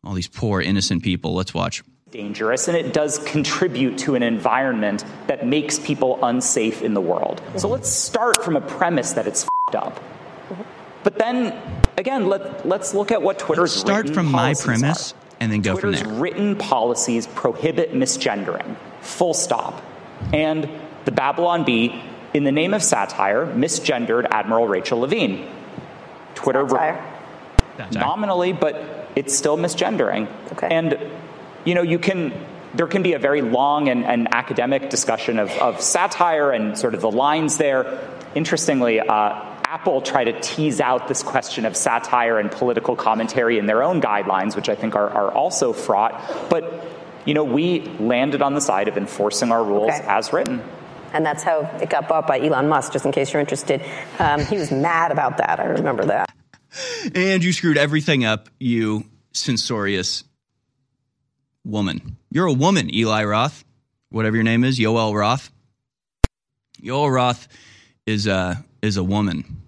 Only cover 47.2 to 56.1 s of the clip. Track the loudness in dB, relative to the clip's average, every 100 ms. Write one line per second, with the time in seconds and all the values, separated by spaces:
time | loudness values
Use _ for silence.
47.2 | 0 0 2 2 2 0 -4 -4 0 2
48.2 | 2 2 0 0 0 0 0 -2 -6 -2
49.2 | -2 0 0 2 2 2 2 0 0 0
50.2 | 0 -2 0 -4 -8 -14 -18 -18 -6 -2
51.2 | 0 0 0 0 -2 -4 -2 -2 2 0
52.2 | 2 2 2 2 4 2 0 -2 0 0
53.2 | 0 0 0 -4 -2 -2 -2 -12 -12 0
54.2 | 2 2 0 -2 0 0 2 2 2 2
55.2 | 0 0 0 0 0 0 0 0 0